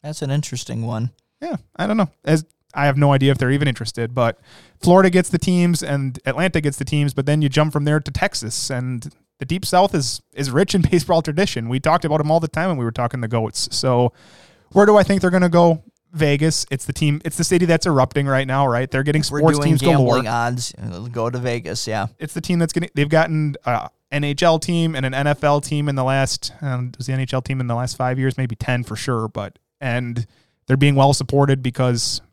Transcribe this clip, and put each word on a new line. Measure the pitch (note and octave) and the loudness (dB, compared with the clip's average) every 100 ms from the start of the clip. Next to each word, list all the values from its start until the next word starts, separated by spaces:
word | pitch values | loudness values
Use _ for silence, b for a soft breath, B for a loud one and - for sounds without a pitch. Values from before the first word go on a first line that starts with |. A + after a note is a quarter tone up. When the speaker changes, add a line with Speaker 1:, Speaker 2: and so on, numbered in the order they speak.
Speaker 1:
That's | D3 D#3 | -12 -8
an | C#3+ | -2
interesting | C#3+ D3 B2 - A#2+ A2+ | -2 -2 -8 -8 -8 -6
one. | A2+ B2 _ _ _ | -4 -6 _ _ _
Speaker 2:
Yeah, | E4 A3+ _ - | -8 -8 _ -8
I | G3 | -2
don't | G#3+ | 0
know. | E3+ _ | -2 _
As, | C#3 D#3 D#3 _ _ - | -2 -2 -2 _ _ -2
I | C#3+ | 0
have | C3+ | 2
no | C#3+ | 4
idea | C3+ C3+ | 4 2
if | C3 | 2
they're | B2+ | 0
even | C#3 C#3+ | 0 0
interested, | A#2+ A2+ - A#2 | -4 -8 -6 -6
but | B2 A#2 - b b b b | 0 0 -2 b b b b
Florida | F3 F3+ F#3+ | 4 6 6
gets | F3+ F3+ | 4 0
the | E3+ | -2
teams | - F3+ F3 E3 | 0 2 2 0
and | D#3 C#3 C3+ B2+ - | -2 -2 -4 -4 -6
Atlanta | B2 F#3 E3+ | -2 -2 0
gets | D3+ C#3 | -2 -4
the | |
teams, | D3 D3 D3 | -4 0 0
but | C3 C#3 | -2 0
then | D3+ | 0
you | D3 | 2
jump | C3+ D3+ | 2 0
from | D3 D3 | 0 0
there | D3+ | 0
to | C#3+ | -2
Texas, | C3+ G3+ - D3+ - - | -4 -4 -4 -8 -8 -6
and | C3 B2+ B2 D3 _ _ _ | -6 -4 -8 -10 _ _ _
the | C3 | -6
Deep | F3+ - | -6 0
South | F3+ G3 D#3+ | 4 4 2
is, | B2 - _ | -2 -6 _
is | - C#3 | -8 -2
rich | B2+ F#3+ G3 | 0 2 2
in | |
<laughs> | E3 | 4
baseball | F3+ D3+ E3+ | 2 2 0
tradition. | D#3+ D3+ G3 - A2+ | 0 -2 -2 -4 -4
We | C3 | -2
talked | D#3 E3 | 2 0
about | E3 D3+ | 0 -2
'em | D3+ | 0
all | E3 | 0
the | E3 | 0
time | - F#3 | -4 -4
when | D3+ | -2
we | |
were | A#2 | -4
talking | A2+ A#2+ C3 | -4 -6 -4
the | A2+ | -4
goats. | A#2 A2 - - | -2 -4 -6 -6
So | - C3 A#2+ B2 b b b b b b | -4 0 2 2 b b b b b b
where | F#3+ G#3 | 4 6
do | G#3 | 6
I | |
think | F#3 G3 | 4 2
they're | F#3 | 2
gonna | F3+ F3+ | 2 4
go? | E3+ E3+ D#3+ - _ _ | 4 4 2 -6 _ _
Vegas. | D#3+ D3+ C#3+ D#3 D3+ - | -2 0 2 2 0 -4
It's | C3+ - | -6 -6
the | |
team. | - D#3 D3 E3 | -2 0 0 -4
It's | - | -4
the | |
city | E3 F3+ F3 | 0 2 4
that's | E3 F#3 | 2 2
erupting | C#3 B2+ C#3+ C#3 | 2 2 0 0
right | C3 C3+ | 0 0
now, | C3+ C#3 | 0 0
right? | A#2+ C3 | 0 -2
They're | C3+ | -2
getting | C#3+ D3+ | 0 0
Speaker 1:
If | C#3 | 0
we're | C#3+ | 4
Speaker 2:
sports | D#3 D3 | 4 4
Speaker 1:
doing | D3 | 4
Speaker 2:
teams | D#3 | 4
galore. | C#3+ D3+ B2+ A#2+ | 4 4 4 2
Speaker 1:
gambling | A#2 | 0
odds, | A#2+ A#2+ B2 A#2+ - | -2 -2 -2 -8 -10
uh, | G#2+ F2 A#2 | -12 -10 -10
go | A#2 A#2 | -4 -4
to | B2 | -4
Vegas, | B2 B2 D#2 G#2 - | -4 -4 -6 -8 -4
yeah. | G#2+ G#2 _ | -4 -6 _
Speaker 2:
It's | D#3 | -10
the | - | -10
team | - F3 | -2 0
that's | E3 | 0
gonna, | - E3+ - | -2 -4 -2
they've | D3 | 2
gotten | D#3+ E3 D#3 D3+ C#3 - | 2 2 0 -2 -4 -4
a | A#2+ - _ _ | -4 -6 _ _
N | C#3+ | -4
H | C#3+ C#3+ | -2 2
L | F3 D#3+ | 2 2
team | - E3+ E3 D3 | 0 0 0 -2
and | C3 | -4
an | |
N | C3 C#3+ | -2 0
F | C#3+ | 0
L | D3+ D3 | 2 0
team | - D3+ D3 | 0 -4 -2
in | C3+ | -2
the | C3 | 0
last, | C3+ C3+ - - - | 0 0 -4 -10 -10
um, | C#3+ B2+ B2 - | -6 -4 -6 -8
was | A#2+ | -6
the | |
N | C3 | -4
H | C3 | -2
L | C3 | -4
team | - C3+ | -4 -4
in | B2 | -2
the | A#2+ | -4
last | B2 - | -4 -4
five | B2+ B2+ | -2 0
years, | C3 B2+ | -2 -2
maybe | B2+ A2 | -6 -4
ten | - B2 | -2 -2
for | A#2+ A2 | -4 -6
sure, | - A#2+ A2 | -2 -2 -4
but, | - G2+ _ _ _ | -8 -12 _ _ _
and | C3+ A#2+ B2 A#2+ A2+ _ _ _ - | -6 -4 -4 -6 -8 _ _ _ 0
they're | C3+ | 4
being | C#3+ C#3 | 4 6
well | C#3 | 4
supported | - C3 C#3 C#3 C3+ | 4 0 2 2 2
because | B2+ A#2 B2+ A#2+ - - _ | -2 -2 0 0 -2 -6 _